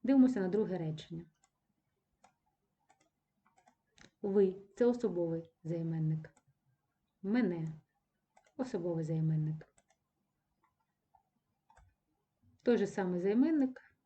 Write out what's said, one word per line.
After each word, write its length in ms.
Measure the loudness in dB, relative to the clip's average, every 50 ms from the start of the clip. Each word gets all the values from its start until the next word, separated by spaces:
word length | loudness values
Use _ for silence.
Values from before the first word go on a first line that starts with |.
| 0
Дивимося 380 | 4 6 6 6 6 6 0
на 80 | -2 0
друге 300 | 0 0 0 -2 -2 -4
речення. 460 | -4 -6 -6 -8 -10 -12 -12 -12 -12 -14 _ _ _ _ _ _ _ _ _ _ _ _ _ _ _ _ _ _ _ -20 _ _ _ _ _ _ _ _ _ _ _ _ _ _ _ _ _ _ _ _ _ _ _ _ _ _ _ _ _ _ _ _ _ -20 -20 -20 _ _ -6
«Ви» — 320 | 0 4 4 4 4 2 -4 -14 -20 _
це 120 | 2 2
особовий 560 | 2 4 2 -2 -2 -2 0 -2 -2 -2 -4 -6 -10 _ _ _
займенник. 680 | -6 -4 -4 -2 -4 -2 -2 0 -2 -2 -4 -6 -12 _ _ _ _ _ _ _ _ _ _ _ _ _ _ _ _ _ _ -4
«Мене» — 500 | -2 0 0 0 0 -2 -4 -6 -8 -10 -12 _ _ _ _ _ _ _ _ _ _ _ _ _ _ _
особовий 480 | -10 -10 -6 -6 -6 -4 -4 -4 -4 -4
займенник. 640 | -4 -2 -2 0 0 0 0 -2 -4 -6 -8 -10 _ _ _ _ _ _ _ _ _ _ _ _ _ _ _ _ _ _ _ _ _ _ _ _ _ _ _ _ _ _ _ _ _ _ _ _ _ _ _ _ _ -20 -20 -20 _ _ _ _ _ _ _ _ _ _ _ _ _ _ _ _
Той 160 | 2 4 4
же 80 | 2
самий 340 | 0 -2 -4 -2 -2 -2 0
займенник 720 | 0 0 2 4 2 4 4 2 0 0 -2 -8 -20 -20 _ _ _